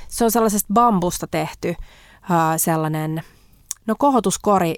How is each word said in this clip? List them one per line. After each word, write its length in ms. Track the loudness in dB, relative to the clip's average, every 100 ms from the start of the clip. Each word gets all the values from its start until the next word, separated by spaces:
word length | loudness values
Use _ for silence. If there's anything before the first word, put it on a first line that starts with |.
| -12
Se 160 | -2
on 60 | 0
sellaisesta 440 | 2 2 0 0
bambusta 520 | 2 4 2 0 -4 -6
tehty, 480 | -6 -6 -6 -8 -8 -12 -20 -20 -16 -2
ää, 280 | 0 2 0
sellainen, 640 | 0 0 0 -2 -4 -6 -10 _ _ _ _ -10 -6
no, 80 | 0
kohotuskori, 760 | 2 2 0 -2 0 2 2